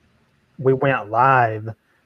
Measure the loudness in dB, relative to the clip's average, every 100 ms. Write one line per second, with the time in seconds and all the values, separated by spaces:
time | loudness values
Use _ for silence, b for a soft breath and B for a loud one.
0 | _ _ _ _ _ -4 0 0 0 -2
1 | -2 0 2 4 2 -4 -12 -14 _ _